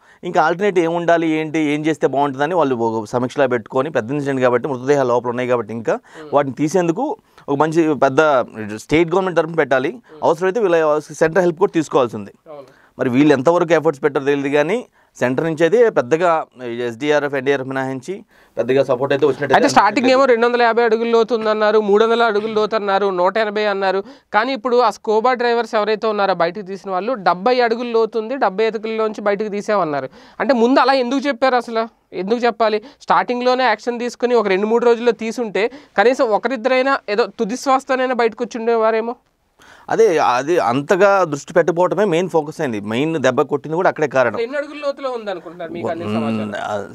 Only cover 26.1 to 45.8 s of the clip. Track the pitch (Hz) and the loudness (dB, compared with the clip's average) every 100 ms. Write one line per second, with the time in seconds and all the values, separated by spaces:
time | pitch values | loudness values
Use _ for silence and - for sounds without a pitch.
26.1 | 208 196 175 170 190 185 190 196 185 208 | -2 0 0 -2 -4 -12 -12 -6 -6 -4
27.1 | 254 180 175 220 254 233 233 240 226 220 | -2 0 0 0 2 0 0 -2 0 0
28.1 | 226 220 269 220 190 220 214 220 220 220 | -2 -6 -2 -2 0 -2 -2 -6 -4 -4
29.1 | 220 208 202 214 208 196 208 160 143 131 | -2 -2 -2 -2 -6 -2 0 0 -4 -6
30.1 | - - - 214 254 233 285 262 269 240 | -14 -16 -6 0 2 4 4 4 2 0
31.1 | 269 277 240 262 247 233 226 226 _ _ | -2 -2 0 0 0 -2 -6 -6 _ _
32.1 | 165 190 233 233 226 220 214 254 - - | -8 -4 0 0 0 0 0 -6 -10 0
33.1 | 175 190 247 247 254 254 214 - 240 240 | 0 2 0 0 2 2 0 -4 -6 -6
34.1 | - 247 240 208 185 208 233 240 233 240 | -4 0 2 2 0 2 2 2 2 0
35.1 | 220 226 220 226 185 220 - - - 214 | -2 -4 -6 -4 -2 -2 -4 -6 2 2
36.1 | 262 247 202 240 254 247 254 262 269 - | 4 2 0 -2 -4 0 0 0 -2 -2
37.1 | 208 202 - 190 247 277 262 269 262 254 | -2 -2 -2 -6 -4 0 0 0 -2 -2
38.1 | 240 233 214 240 233 226 233 220 226 233 | 0 -2 -2 -8 -4 -2 2 2 0 -4
39.1 | 247 _ _ _ _ - - - 175 226 | -10 _ _ _ _ -20 -16 -4 2 4
40.1 | 156 131 123 143 175 104 131 143 190 202 | 4 2 2 2 0 2 0 0 4 4
41.1 | 196 175 143 - 175 165 170 180 165 208 | 4 2 -4 -2 0 2 2 0 2 2
42.1 | 160 185 160 147 156 147 107 104 117 156 | 2 2 0 -2 -6 -4 -4 -4 -2 -2
43.1 | 160 131 120 131 143 151 160 185 - 147 | 0 0 0 -2 -2 -4 0 0 0 -2
44.1 | 135 120 107 233 294 285 302 285 285 269 | 2 0 0 -6 -6 -8 -8 -8 -6 -6
45.1 | 247 208 180 165 175 165 - | -8 -8 -10 -12 -14 -12 -8